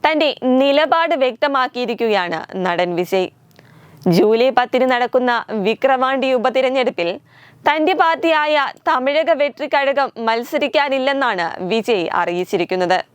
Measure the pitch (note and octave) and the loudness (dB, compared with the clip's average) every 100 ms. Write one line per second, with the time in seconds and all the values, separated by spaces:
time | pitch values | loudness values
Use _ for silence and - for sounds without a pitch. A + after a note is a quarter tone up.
0 | D4+ D#4 D4+ - B3+ B3+ C#4 C#4 D4+ E4 | 0 2 0 0 0 2 4 2 2 2
1 | E4 D#4+ C4 A#3 D4 C#4 B3+ B3 B3 A#3 | 0 0 0 0 -2 0 -2 -4 -6 -2
2 | A#3 G#3 F3 E3 - F#3+ F#3 E3+ F3 F3 | 0 0 -2 -6 -8 -4 -2 0 -2 -2
3 | F3 F#3+ F#3 _ _ - - - - - | -2 -2 -2 _ _ -20 -20 -20 -20 -6
4 | - F3 G#3+ A3+ B3+ B3+ B3 B3+ B3+ B3 | 2 4 4 4 2 2 0 0 2 0
5 | B3 C4 B3+ A#3+ - A3 G3 A3+ C4+ B3+ | 0 0 0 -2 -4 -4 -2 0 0 2
6 | C4 C4+ C4 B3+ A#3 B3+ C4 C4+ B3 - | 0 0 0 0 0 0 0 0 -2 -2
7 | E3+ A3 _ _ - _ - D4+ D#4 F#4 | -6 -6 _ _ -20 _ -2 0 0 2
8 | E4 E4 E4 D#4 D4+ D4+ C4+ - - C#4 | 0 2 0 0 2 0 -2 -4 -2 -2
9 | B3+ D4 D#4+ D4+ C#4+ - C#4+ D4 C#4 C#4 | 0 0 0 0 0 -4 -4 0 0 0
10 | C4+ - A3+ A3+ A#3+ D4+ C#4 D4+ C#4+ C4+ | -2 -2 -2 -2 -2 -2 0 0 0 0
11 | C4 C#4 C4 G3 E3 - F3+ A3+ G#3 G#3+ | 0 0 -2 -2 -4 -6 -4 -2 0 0
12 | E3+ - F3 F3 F3+ G3 E3+ F#3 F3+ F3+ | 0 -2 -2 -2 -2 -2 -2 -2 0 0
13 | - | -2